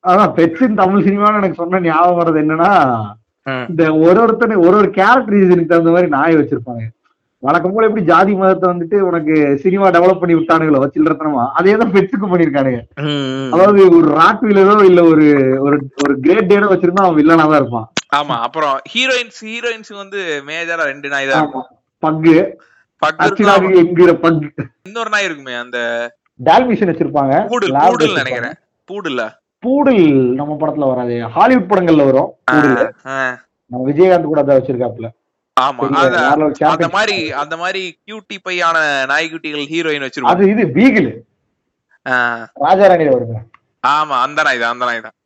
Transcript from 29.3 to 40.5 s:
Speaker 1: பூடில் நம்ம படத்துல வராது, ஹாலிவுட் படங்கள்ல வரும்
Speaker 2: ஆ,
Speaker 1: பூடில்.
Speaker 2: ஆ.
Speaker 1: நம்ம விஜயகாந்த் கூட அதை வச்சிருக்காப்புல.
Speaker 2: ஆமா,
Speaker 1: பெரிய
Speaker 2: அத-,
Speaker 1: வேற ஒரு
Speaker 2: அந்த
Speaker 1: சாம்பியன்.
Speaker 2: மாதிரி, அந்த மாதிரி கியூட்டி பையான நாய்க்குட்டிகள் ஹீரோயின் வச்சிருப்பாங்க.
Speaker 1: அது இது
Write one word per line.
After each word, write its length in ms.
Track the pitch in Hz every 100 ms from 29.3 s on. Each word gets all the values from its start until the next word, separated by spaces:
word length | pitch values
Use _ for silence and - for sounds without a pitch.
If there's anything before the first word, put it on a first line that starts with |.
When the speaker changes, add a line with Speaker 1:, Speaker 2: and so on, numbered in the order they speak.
| _ _ _
Speaker 1:
பூடில் 680 | 240 277 285 226 160 135 127
நம்ம 240 | 131 147 151
படத்துல 280 | 156 147 135
வராது, 360 | 127 120 120
ஹாலிவுட் 480 | 113 117 226 254 185
படங்கள்ல 340 | 196 175 156 139
வரும் 260 | 131 165 - -
Speaker 2:
ஆ, 20 |
Speaker 1:
பூடில். 380 | 127 123 120 113 - 131
Speaker 2:
ஆ. 400 | 135 131 123 _ _ _
Speaker 1:
நம்ம 260 | 123 131
விஜயகாந்த் 320 | 143 185 175
கூட 160 | 156 151
அதை 180 | 139 135
வச்சிருக்காப்புல. 520 | 131 120 120 110 117 _ _ _ _ -
Speaker 2:
ஆமா, 180 | 131 127
Speaker 1:
பெரிய 200 | 139 143
Speaker 2:
அத-, 100 | 175
Speaker 1:
வேற 240 | 175 147
ஒரு 100 | 151
Speaker 2:
அந்த 100 | 156
Speaker 1:
சாம்பியன். 380 | 151 151 156 170
Speaker 2:
மாதிரி, 400 | 190 220 196 160
அந்த 260 | 135 151 165
மாதிரி 420 | 180 190 185 - -
கியூட்டி 320 | 214 196 196
பையான 600 | 185 180 170 165 151 139 131
நாய்க்குட்டிகள் 560 | 147 165 160 156 147
ஹீரோயின் 420 | 143 160 165 147
வச்சிருப்பாங்க. 320 | 135 - 135 180
Speaker 1:
அது 140 |
இது 140 | 196